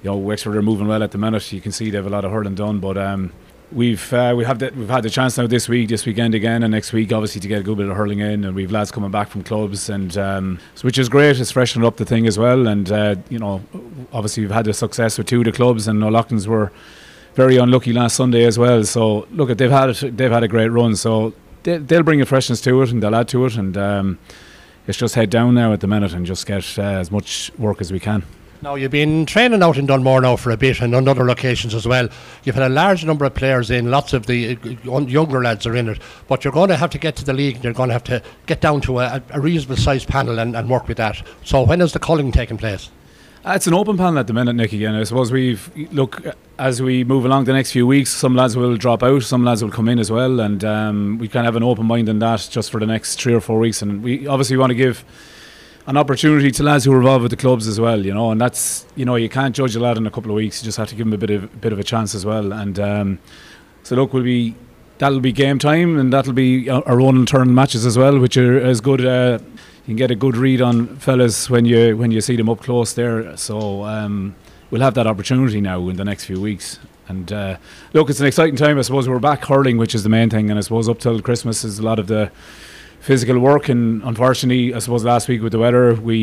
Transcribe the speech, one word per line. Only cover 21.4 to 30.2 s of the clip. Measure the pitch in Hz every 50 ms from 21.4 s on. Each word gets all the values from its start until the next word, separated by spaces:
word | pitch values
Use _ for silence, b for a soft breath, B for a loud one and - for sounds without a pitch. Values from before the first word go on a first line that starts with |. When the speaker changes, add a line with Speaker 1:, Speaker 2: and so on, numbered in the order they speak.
| - - - - -
Speaker 1:
they, | 170 175
they'll | 160 143 123 160 170 160
bring | 160 156 143
a | 127
freshness | - 139 131 - - 120 - -
to | 127 127 131
it | 135 117
and | 120 117
they'll | 101 104 110
add | 117 117 -
to | - 123 127
it, | 127 113
and, | 117 98 98 87
um, | 101 98 101 101 98 98 98 87 - B B B B B B B B B B B B B
it's | - 104
just | - 123 110 -
head | 123 110 95
down | 117 113 120 120 123
now | 120 117 110
at | 107 90
the | -
minute | 98 107 104 101 92
and | 85 90 87
just | 87 92 - -
get, | - 101 98 92 - -
uh, | -
as | 101 101 98 95 90 85
much | 104 104 - - - - - - -
work | - 113 104 98 -
as | 101 85
we | 95 90
can. | - 110 107 101 90 - - - - - - - 147
Speaker 2:
Now, | 143 143
you've | 139 135 131
been | 139 147 151 151 156 160 156
training | - - 214 240 247 226 202 180
out | 165 135 135
in | 139
Dunmore | 139 135 135 131 131 131 131